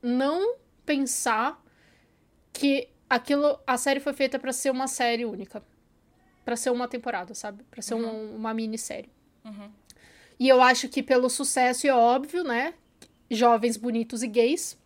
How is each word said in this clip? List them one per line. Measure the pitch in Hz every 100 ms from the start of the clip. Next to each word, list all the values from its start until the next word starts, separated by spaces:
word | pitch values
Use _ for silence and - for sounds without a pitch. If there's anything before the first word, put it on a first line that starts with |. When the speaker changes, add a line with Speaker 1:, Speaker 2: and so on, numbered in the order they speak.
Speaker 1:
não | 240 247 269 330 415 494 _ _
pensar | - 285 269 - - 220 247 359 _ _ _ _ _ _ _ _ _
que | - 285 277 247 _ _
aquilo, | 247 - 285 294 285
a | - 254
série | 277 277
foi | 277
feita | 277 269 262
pra | 254
ser | 254 277
uma | 254 262
série | - 240 233
única. | 233 202 196 214 _ _ _ _ _ _ _ _
Pra | - 233
ser | 262
uma | 240 247
temporada, | 247 240 214 180
sabe? | 196 208 202 254
Pra | -
ser | -
Speaker 2:
Uhum. | 226 226 220 220
Speaker 1:
um, | 220
uma | 220
minissérie. | 226 220 220 - - - _ _ _
Speaker 2:
Uhum. | 220 208 208 _ _ - - - _ _
Speaker 1:
E | 254
eu | 254
acho | 254 254 269
que | -
pelo | 269 254 254
sucesso, | - 277 - 254 254 285
e |
é |
óbvio, | 254 233 254 285 349
né? | 330 233 294 - _ _ - _ _
Jovens | 226 240 226 240 226
bonitos | 240 226 226 233
e | 240
gays. | 214 233 339 - -